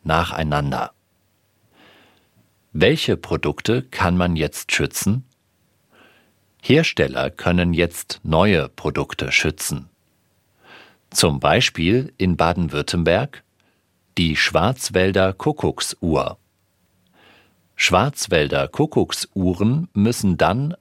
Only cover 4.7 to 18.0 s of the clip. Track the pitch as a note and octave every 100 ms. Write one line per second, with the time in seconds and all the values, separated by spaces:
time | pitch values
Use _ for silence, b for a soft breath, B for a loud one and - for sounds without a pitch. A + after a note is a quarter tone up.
4.7 | - D2+ - - A#2 - _ _ _ _
5.7 | _ _ b b b b b b _ -
6.7 | C#3 D#3+ - C#2+ C2 C2+ - F#2 F2 F2+
7.7 | E2+ E2+ - - - - D#2+ G2+ F2 C2+
8.7 | - D#2 C#2+ C#2+ - D2+ - D#2+ - -
9.7 | D2 C#2 _ _ _ _ _ _ B B
10.7 | B B B _ - E2+ C#2 C#2+ F#2+ -
11.7 | - E2 A#2+ C#3+ - F#2 E2+ E2 F2 E2
12.7 | D2 D2 F2 E2 F#2 C#3+ - _ _ _
13.7 | _ _ _ _ - E2+ D2+ - - G2
14.7 | C3+ - F#2 F#2+ F#2+ F#2+ G2 D3+ - D#2+
15.7 | - - - F2 D2+ - - _ _ _
16.7 | _ _ _ _ b b b b b b
17.7 | - - F2+